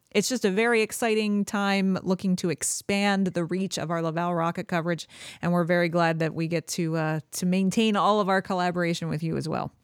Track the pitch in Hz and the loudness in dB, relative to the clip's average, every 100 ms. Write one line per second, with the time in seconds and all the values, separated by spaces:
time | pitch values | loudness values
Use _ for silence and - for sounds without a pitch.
0 | _ - - 247 208 190 226 233 214 - | _ 0 0 0 0 2 2 2 0 -2
1 | 233 220 214 208 202 208 196 196 190 185 | 0 0 2 0 0 0 0 2 2 0
2 | - 185 190 180 180 151 - - - 202 | 0 -2 0 0 0 -2 -4 -4 -2 0
3 | 202 196 190 170 165 180 190 - 156 170 | 2 2 0 0 -2 -2 -4 -4 -4 -2
4 | 165 160 175 170 165 170 - 175 165 165 | -2 -2 -2 0 -2 -4 -4 -2 -2 -4
5 | - - - - 170 175 170 175 170 170 | -6 -18 -18 -6 0 2 4 2 2 2
6 | 165 165 160 147 165 165 - - 165 160 | 2 2 -2 -2 -2 -2 -4 -4 -2 0
7 | 156 156 - - 180 185 190 202 220 202 | -2 -2 -6 -2 0 2 2 2 2 4
8 | 175 214 196 190 185 190 180 180 170 170 | 2 2 2 0 0 -2 0 0 0 -2
9 | 165 156 165 151 156 - - - | -4 -4 -2 -4 -4 -4 -6 -10